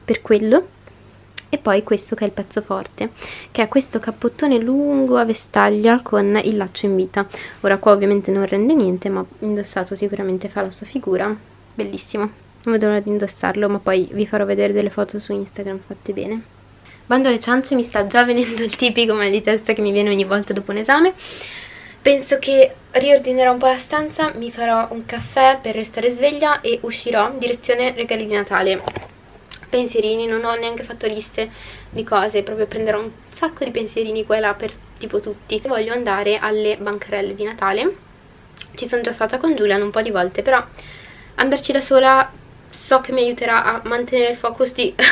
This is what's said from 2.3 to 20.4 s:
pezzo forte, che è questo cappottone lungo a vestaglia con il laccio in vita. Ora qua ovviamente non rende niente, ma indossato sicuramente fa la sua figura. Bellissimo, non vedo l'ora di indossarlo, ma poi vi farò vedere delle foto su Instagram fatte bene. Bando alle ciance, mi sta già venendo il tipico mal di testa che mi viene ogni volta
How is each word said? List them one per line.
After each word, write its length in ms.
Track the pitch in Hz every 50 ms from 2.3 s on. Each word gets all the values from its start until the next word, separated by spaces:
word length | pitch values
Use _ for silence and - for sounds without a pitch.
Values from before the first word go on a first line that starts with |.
| -
pezzo 280 | - 196 - - 214
forte, 500 | 202 - 196 190 196 - - - 214 233 - - - - - - - - -
che 100 | - 214
è 60 | 214
questo 320 | - 277 269 - - 220
cappottone 580 | - 233 220 - - 233 - - 302 285 262 226
lungo 580 | 226 240 262 277 285 285 285 269 262 254 247
a 80 | 240 233
vestaglia 760 | 226 220 - - - - 208 202 208 208 208 214 226 233 247 240
con 360 | - 214 208 202 202 208 214 -
il 140 | 214 214
laccio 300 | 208 190 185 - - -
in 100 | 202 190
vita. 280 | 185 185 185 - 208 196 196 - - - - - -
Ora 160 | - 196 196
qua 160 | 196 - 214 202
ovviamente 400 | 202 202 202 208 202 196 196 190
non 140 | 196 196
rende 280 | 190 196 202 214 262 320
niente, 340 | 294 208 185 185 185 - 202
ma 160 | 196 190 185 185 - -
indossato 560 | 220 214 208 202 202 - - 196 180 - 202
sicuramente 540 | 190 208 202 202 196 196 190 185 185 202 202
fa 140 | - 202 196
la 80 | 190
sua 160 | 185 - 208
figura. 480 | - - 269 - 196 185 180 196 208 214 214 - - - - - - -
Bellissimo, 560 | 226 208 202 196 190 - - - 208 208 208 - - - - - - -
non 100 | 233 226
vedo 140 | 214 214 208
l'ora 120 | 208 208
di 100 | 202 208
indossarlo, 580 | 208 208 202 196 - - - 185 190 208 208 202
ma 100 | 202 202
poi 300 | - 190 190 185 185 -
vi 160 | - 208 208
farò 180 | 208 214 208 202
vedere 280 | 196 202 196 202 202 202
delle 180 | 208 202 202
foto 300 | - 208 202 196 - 208
su 120 | - - 202
Instagram 460 | 202 196 196 - - 196 196 196 190 196
fatte 260 | - 196 - - - 196
bene. 420 | 196 185 196 220 226 226 - - - - - - - - - - - -
Bando 220 | - 240 262 269 262
alle 100 | 240 220
ciance, 380 | - 233 247 262 262 - 277
mi 80 | 247 233
sta 240 | 240 - 208 202 202
già 160 | - 240 247
venendo 400 | 247 240 240 240 226 233 220 226
il 100 | 220 -
tipico 400 | - 247 240 - 233 233 226 214
mal 160 | 214 202 196
di 100 | 202 214
testa 320 | 208 214 220 214 220 - 220
che 80 | 220
mi 120 | 208 202 202
viene 180 | 208 208 208
ogni 140 | 202 196 190
volta 280 | 190 196 208